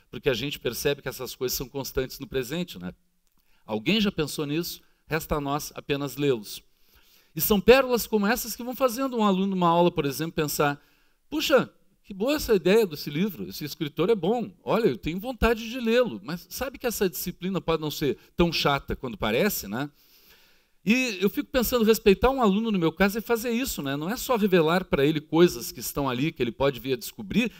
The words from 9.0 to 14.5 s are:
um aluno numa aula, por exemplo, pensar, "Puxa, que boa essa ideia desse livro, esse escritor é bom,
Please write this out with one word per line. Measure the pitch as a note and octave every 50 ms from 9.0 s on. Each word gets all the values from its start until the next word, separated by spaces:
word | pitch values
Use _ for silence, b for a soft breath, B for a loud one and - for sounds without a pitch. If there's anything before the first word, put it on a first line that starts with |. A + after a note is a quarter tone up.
| C4+ C4 B3
um | A3+ G#3+
aluno | G3+ F#3+ F#3 G3
numa | G3 F#3+ F#3 F3
aula, | E3+ E3+ F3 F3 F3
por | F3 D#3+ C#3+
exemplo, | C#3 C3 C#3+ D#3+ E3 -
pensar, | F3+ D3+ D3 - - D3+ C#3+ C#3+ b b b b b b b b b b _
"Puxa, | C#4+ D#4 D4+ - D4 A3+ C#3 - - _ _ _ _ _ _
que | - G3+
boa | F#3 G#3+ C4+ D4+
essa | D4 - B3+ A3
ideia | F#3 D#3 F3+ G3+ A#3 A3
desse | E3+ D3+ - - D#3
livro, | C#3+ D#3 G3+ A3 D#3+ G#2 F#2 -
esse | - - D3+
escritor | C#3 - - D#3+ C#3+ - - E3 A3+
é | A3+
bom, | F#3+ D#3 F#3 A#3+ B3 F#3+ G2+